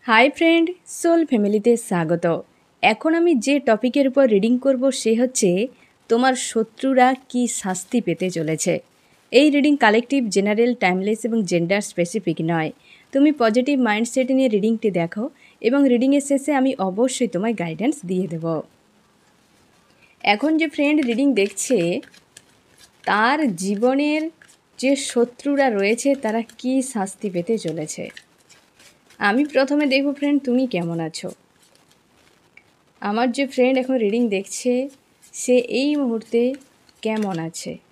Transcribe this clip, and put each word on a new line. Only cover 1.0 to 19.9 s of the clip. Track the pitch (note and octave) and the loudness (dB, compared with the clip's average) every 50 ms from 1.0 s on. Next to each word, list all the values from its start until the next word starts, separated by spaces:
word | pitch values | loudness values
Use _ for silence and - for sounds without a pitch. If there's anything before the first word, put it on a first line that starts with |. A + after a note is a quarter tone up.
| - E4+ E4+ E4+ D#4+ D4 | 0 2 2 2 2 2
ফ্যামিলিতে | C4 A3 G#3 G3+ G#3 G#3+ G3+ A#3+ A#3 | 0 0 2 2 0 2 4 2 2
স্বাগত। | A3+ - - G3 F3 E3 D#3 F3 E3+ E3+ F3 E3 - - _ _ _ _ _ _ _ | 2 0 -2 -2 -2 0 0 -2 0 0 -2 -2 -2 -4 _ _ _ _ _ _ _
এখন | - F#3+ A3 G#3+ - D#4+ D#4+ | 0 0 0 2 0 0 2
আমি | E4+ E4+ F4 E4 | 2 2 2 2
যে | A#3+ G#3 C4 C#4+ C#4+ | 2 2 0 0 0
টপিকের | - A#3+ A3 G#3 - B3+ A#3 D4 C#4 C4+ | 2 2 0 2 0 0 2 2 0 2
উপর | B3 C#4 C#4 B3 G#3+ | 4 4 4 4 4
রিডিং | G3 F#3+ A3+ B3+ B3 | 2 2 2 0 2
করব | B3+ C4+ C4+ B3 B3+ C4+ | 2 0 0 2 0 -2
সে | B3+ - - A3 A3+ A3+ | -2 0 0 0 0 2
হচ্ছে | B3+ B3+ B3+ - A3 F#3 F3 F#3 A3+ C4+ - _ _ _ _ _ _ _ | 0 -2 0 0 0 2 2 0 -2 -4 -8 _ _ _ _ _ _ _
তোমার | A3+ A#3 B3+ C4 C4 | 0 2 2 2 0
শত্রুরা | B3 - - - A3+ A3 - _ - - C4+ C4+ B3+ B3 B3+ C4+ C4 _ _ | 0 -6 -4 -2 -4 -4 -4 _ -6 -2 0 4 4 4 4 2 -2 _ _
কি | - B3 B3 | -4 -2 -2
শাস্তি | A#3 - - - G3 F#3 F3+ - _ - A#3+ | -2 -4 -6 -6 -6 -6 -6 -8 _ -2 -2
পেতে | - - E3 - F#3 F#3 | 0 -2 -4 -2 -4 -4
চলেছে। | F3 E3 D#3+ D3+ D#3+ D3+ - F#3 E3 - - _ _ _ _ _ _ _ _ _ | -4 -4 -4 -4 -4 -2 -2 -2 -2 -4 -6 _ _ _ _ _ _ _ _ _
এই | - A#3+ D4 D4+ | 4 6 6 6
রিডিং | C#4 C#4+ C4+ D4+ D4 | 4 4 4 4 2
কালেকটিভ, | C#4 - G#3+ G#3 A#3 B3 - C#4+ C#4 B3 G#3+ | 4 4 4 4 4 2 0 -2 -2 0 0
জেনারেল, | F#3 G3 F#3+ G#3 G#3 G#3 A#3 B3 A#3+ | 0 0 0 0 2 2 2 0 0
টাইমলেস | A#3+ G3+ F3+ F3+ F#3 F#3+ G3+ A3 A3 - | 0 0 0 0 0 -2 -2 -4 -4 -4
এবং | A#3 A3+ A3+ G#3 | -4 -2 -2 -2
জেন্ডার | E3+ F3+ E3+ E3+ E3+ G3 G#3 | 0 0 0 0 0 0 -2
স্পেসিফিক | G3+ - - - E3+ E3+ - A3 - F3 D#3+ - | -2 -6 -4 -4 -4 -2 -2 -6 -4 -4 -4 -4
নয়। | D#3+ E3 E3+ E3 D#3 D#3 - _ _ _ - _ _ _ | -2 -2 -2 -2 -2 -4 -8 _ _ _ -20 _ _ _
তুমি | - C#4 C#4+ D#4 | 0 2 2 2
পজিটিভ | D4 D4 A#3+ A3+ G#3+ B3 B3 C#4+ C#4+ C4 | 2 2 0 2 2 2 0 0 0 0
মাইন্ডসেট | B3 A3 G#3 G#3+ A#3 A#3 - C4 C4 B3 | 0 0 0 0 -2 -2 0 -2 0 0
নিয়ে | C4+ C4 C4+ B3+ | 2 2 2 2
রিডিংটি | G#3+ G3+ F#3+ A3 A3+ G#3+ - A3 | 2 2 0 0 0 0 -2 -2
দেখো | F3 F3+ E3 E3+ - G#3 A3 D4+ _ _ - - _ _ | 0 0 -2 -2 -4 -8 -8 -8 _ _ -20 -20 _ _
এবং | - A#3 B3+ C#4+ C#4+ C4+ | -2 0 2 4 4 4
রিডিংয়ের | A#3+ A#3+ B3 C4+ C#4 C#4+ | 4 2 2 2 2 0
শেষে | C#4 C#4 C#4+ C4+ C#4 - | 2 0 -2 -2 0 0
আমি | D4 C4 C4 C4+ C4 - | 0 0 0 0 0 -2
অবশ্যই | F#3+ F#3+ F#3 G3+ A#3+ C4 B3+ - B3+ G#3+ | -4 -4 0 0 -2 -2 0 -2 -4 -2
তোমায় | - F3 G3+ A#3 A#3 G3 | -2 -2 -2 -2 -2 -4
গাইডেন্স | F3 E3+ D#3+ D#3 G3+ C4+ D#4 - - | -4 -6 -4 -2 -2 -2 -2 -4 -6
দিয়ে | F3 F#3+ F3+ F#3+ | -4 -4 -4 -4
দেব। | E3 E3 D#3+ D#3+ E3 E3 D3+ - _ _ _ _ _ _ _ _ _ _ _ _ _ _ _ _ _ _ _ _ _ _ _ _ _ | -4 -6 -6 -4 -4 -4 -4 -6 _ _ _ _ _ _ _ _ _ _ _ _ _ _ _ _ _ _ _ _ _ _ _ _ _